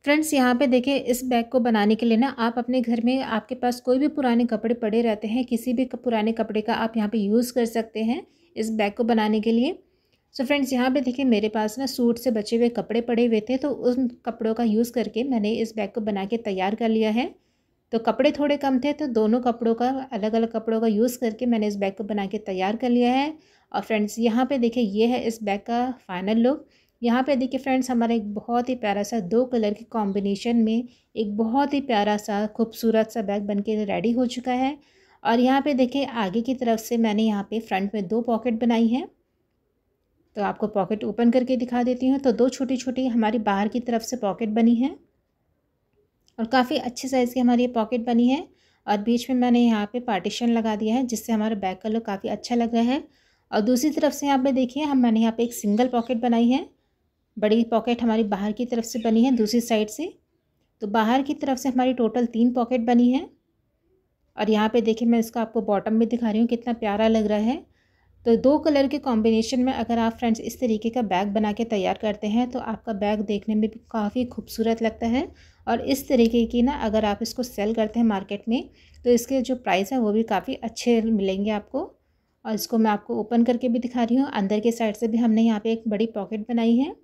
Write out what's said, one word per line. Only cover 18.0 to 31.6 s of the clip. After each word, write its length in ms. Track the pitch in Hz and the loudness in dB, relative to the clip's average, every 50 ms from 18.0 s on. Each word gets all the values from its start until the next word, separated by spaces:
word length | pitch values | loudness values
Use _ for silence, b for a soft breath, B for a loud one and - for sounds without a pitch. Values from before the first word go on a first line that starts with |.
कपड़े 300 | 226 233 220 - 269 302 | 0 0 0 2 2 2
थोड़े 240 | 294 - 294 285 285 | 2 2 0 0 0
कम 220 | 285 285 269 262 254 | 0 0 0 0 0
थे, 120 | 247 294 285 | 0 -2 -2
तो 120 | 294 302 277 | -2 -4 -2
दोनों 300 | 233 226 220 214 226 254 | 0 2 2 4 2 2
कपड़ों 320 | 247 247 226 233 240 233 226 | 2 -2 -2 0 0 0 0
का, 140 | 226 240 254 269 262 262 - 247 | 2 0 -2 -2 -4 -6 -8 -6
अलग-अलग 380 | 208 196 220 214 226 226 226 | -4 -2 0 0 0 0 0
कपड़ों 280 | 233 220 220 233 226 220 | -4 -6 -2 -2 -2 2
का 60 | 233 | 2
यूज़ 300 | 226 214 208 226 254 247 - | 2 4 4 2 2 0 -2
करके 260 | 254 220 214 - 247 | -4 -4 -2 -2 -2
मैंने 220 | 247 233 220 208 | 0 0 2 0
इस 80 | 208 202 | 0 0
बैग 160 | 202 202 190 190 | -2 -2 -4 -2
को 100 | - 214 | -6 -6
बना 200 | 202 214 208 196 | -4 -4 -4 -4
के 100 | 190 220 208 | -4 -6 -8
तैयार 360 | 214 - 190 185 185 196 220 | -6 -6 -4 -2 -2 -2 -2
कर 140 | 233 262 247 | -2 0 2
लिया 220 | 240 247 240 240 254 | 2 4 4 4 4
है। 200 | 262 277 302 311 b b b b b b b | 2 0 0 -4 b b b b b b b
और 100 | - - | -8 -8
फ्रेंड्स, 360 | 196 - 226 214 208 208 - 226 | -4 -2 -2 -2 -2 -2 -2 0
यहाँ 260 | 226 233 214 240 262 | 0 0 2 2 0
पे 120 | 262 285 | 0 0
देखिए, 260 | 262 233 233 233 247 240 | 0 0 0 0 0 -2
ये 220 | 196 196 214 220 | 0 2 2 2
है 160 | 233 254 - - | 2 2 0 -2
इस 200 | 233 226 226 220 | -4 -6 -4 -4
बैग 160 | 202 196 202 | -4 -4 -4
का 280 | - - 233 240 247 262 247 - _ | -4 -4 -2 -2 -2 -4 -6 -10 _
फाइनल 300 | - 185 180 190 202 220 226 | -10 -8 -6 -2 0 2 4
लुक। 280 | 233 247 294 - - b b b b b b _ | 4 2 2 0 -6 b b b b b b _
यहाँ 200 | 233 240 233 254 262 | 0 2 2 2 2
पे 120 | 294 285 | 2 0
देखिए 240 | 240 262 254 277 262 | 0 0 -2 -4 -4
फ्रेंड्स, 300 | 262 269 262 262 254 254 | -2 0 0 0 0 0
हमारा 240 | 240 233 233 226 233 | 0 0 2 2 0
एक 180 | 233 202 208 202 | -2 -2 -4 -8
बहुत 360 | 208 - - 240 240 247 262 | -8 -6 -2 -2 -2 0 -2
ही 60 | 254 | -4
प्यारा 260 | 247 - 208 196 202 202 | -4 -2 -2 -2 -2 -2
सा 160 | 202 240 226 | -2 -4 -4
दो 220 | 185 175 226 233 254 | -2 0 0 0 0
कलर 280 | 254 254 233 214 208 214 | 2 0 0 0 0 -2
के 100 | - - | -4 -10
कॉम्बिनेशन 720 | _ - 226 208 196 190 208 196 202 196 196 - 233 240 | _ -4 -4 -2 -2 -2 -2 0 -2 -2 -2 -2 0 2
में 300 | 233 220 220 220 233 247 B B B B B _ | 2 2 2 2 -2 -2 B B B B B _
एक 200 | - 226 208 208 | -4 -4 -4 -2
बहुत 360 | 208 226 226 226 269 | -2 -2 0 2 0